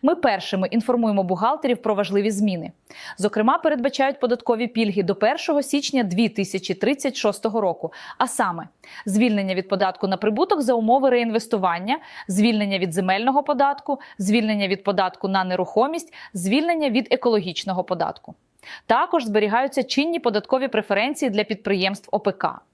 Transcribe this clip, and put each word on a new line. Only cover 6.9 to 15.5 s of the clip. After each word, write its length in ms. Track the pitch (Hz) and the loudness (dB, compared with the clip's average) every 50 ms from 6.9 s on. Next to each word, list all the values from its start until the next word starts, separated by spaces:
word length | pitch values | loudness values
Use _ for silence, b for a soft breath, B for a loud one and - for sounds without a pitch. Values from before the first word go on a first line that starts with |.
| 285 269 - 277 - | 0 0 -2 -6 -4
шостого 460 | - - 214 202 - - 220 202 226 | 0 -2 -2 -2 0 -4 -4 -2 0
року, 320 | 214 185 170 - - 160 B B B B B B | -2 -2 -2 -4 -8 -10 B B B B B B
а 100 | 240 254 | -4 -4
саме: 400 | - - 233 196 170 170 165 - _ _ B B B B B | 0 0 0 0 -2 -6 -10 -14 _ _ B B B B B
звільнення 500 | 214 190 214 233 247 214 202 196 190 190 | -2 2 2 4 4 2 2 0 -2 -2
від 140 | 180 185 190 | -4 -2 -2
податку 380 | 202 190 196 190 185 - - 190 | 0 0 0 0 0 -2 -2 -2
на 100 | 190 180 | -2 0
прибуток 440 | - 214 214 226 349 381 427 330 | 0 0 2 2 2 2 2 0
за 120 | 269 226 254 | 2 2 2
умови 360 | 233 220 220 247 277 262 269 | 2 4 4 4 4 4 4
реінвестування, 920 | 254 240 240 226 214 226 226 - - 208 185 180 170 175 180 208 262 320 B B B B B B | 2 2 2 2 0 -2 -2 0 -2 0 0 0 -2 -2 -2 -4 -4 -4 B B B B B B
звільнення 520 | 185 190 208 233 226 214 208 202 196 190 | 2 4 4 4 4 2 0 0 0 0
від 140 | 175 185 160 | -2 0 0
земельного 500 | 185 190 185 190 196 226 254 254 285 285 | -2 0 2 0 2 2 2 2 2 2
податку, 560 | 294 294 247 277 277 285 277 - - 285 277 B B B B | 0 2 2 2 2 2 -2 -4 -6 -6 -6 B B B B
звільнення 500 | 196 190 208 240 214 220 214 208 202 190 | 0 2 2 2 2 2 0 0 0 0
від 160 | 196 190 - | -2 -2 -2
податку 440 | - 202 190 190 185 - - - 190 | -2 0 2 0 0 -2 -4 -4 0
на 160 | 190 190 185 | 0 0 0
нерухомість, 720 | 185 | 0